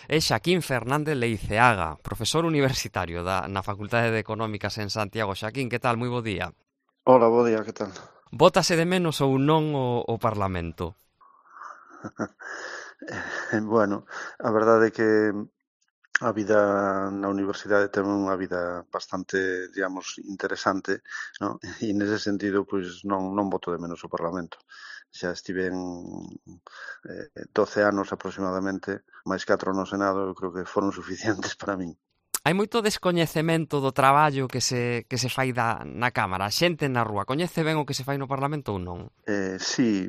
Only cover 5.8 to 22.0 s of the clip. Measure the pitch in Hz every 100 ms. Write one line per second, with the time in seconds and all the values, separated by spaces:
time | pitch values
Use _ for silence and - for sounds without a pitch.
5.8 | 131 117 123 120 113 92 87 - _ _
6.8 | _ _ - 127 117 117 120 110 107 -
7.8 | 101 92 - _ _ 113 170 185 160 170
8.8 | 170 185 170 143 139 135 139 160 156 143
9.8 | 127 120 - 113 117 104 98 90 85 80
10.8 | 85 - _ _ - _ _ - - -
11.8 | - - 107 - 107 - - - - -
12.8 | - - - 110 82 - - 113 107 113
13.8 | 101 101 - - - - 123 107 110 113
14.8 | 113 - 110 107 107 104 107 _ _ _
15.8 | _ _ _ - 123 107 101 107 104 101
16.8 | 101 98 98 98 98 98 98 98 95 101
17.8 | 101 101 98 101 95 95 92 90 87 87
18.8 | 87 - - 95 92 95 95 90 92 95
19.8 | 95 92 - - - 98 101 95 - 95
20.8 | 92 95 - - - - 101 - 98 90
21.8 | 113 101